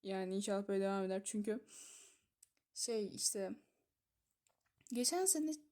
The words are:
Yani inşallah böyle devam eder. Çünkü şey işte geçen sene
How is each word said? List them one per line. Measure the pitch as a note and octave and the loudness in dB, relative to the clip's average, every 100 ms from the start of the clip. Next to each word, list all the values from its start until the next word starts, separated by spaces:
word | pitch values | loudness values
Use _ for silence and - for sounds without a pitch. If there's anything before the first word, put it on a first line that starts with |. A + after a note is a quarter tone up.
Yani | G3 F#3+ F#3 F#3+ | -2 -2 0 0
inşallah | G3+ G3 G3+ | 2 0 2
böyle | G3 | 2
devam | G3 G3 | 4 2
eder. | F#3+ F#3+ | 0 -2
Çünkü | G3 G#3+ G#3 A3 - - - - - - _ _ - _ _ | -2 -2 0 -2 -4 -20 -20 -20 -20 -20 _ _ -20 _ _
şey | - - A3+ G#3 | -6 -2 0 -2
işte | - - G#3+ F#3+ G#3+ _ _ _ _ _ _ _ _ _ _ _ _ - | 0 0 0 -4 -6 _ _ _ _ _ _ _ _ _ _ _ _ -8
geçen | A#3+ B3 F4 | 0 2 2
sene | F#4 E4+ D#4 D4+ - | 4 2 2 -2 -10